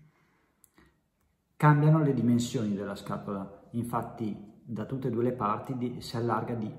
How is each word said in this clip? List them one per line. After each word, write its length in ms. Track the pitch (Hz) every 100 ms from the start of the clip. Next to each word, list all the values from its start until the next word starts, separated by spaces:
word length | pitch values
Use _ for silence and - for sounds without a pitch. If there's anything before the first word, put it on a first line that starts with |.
| _ _ _ _ _ _ _ _ _ _ _ _ _ _ _ -
cambiano 420 | 151 147 151 160
le 140 | 139
dimensioni 600 | 123 117 120 - - 107
della 200 | 98 98
scatola, 760 | 98 - 101 - 98 95 - -
infatti 760 | 117 - 117 113 - 107 101 - - -
da 140 | 107
tutte 240 | 107 131 131
e 20 |
due 140 | 110
le 80 | 123
parti 440 | 120 104 113 - 123
di, 240 | 123 120
si 160 | - 117
allarga 380 | 117 110 113
di 180 | 120 107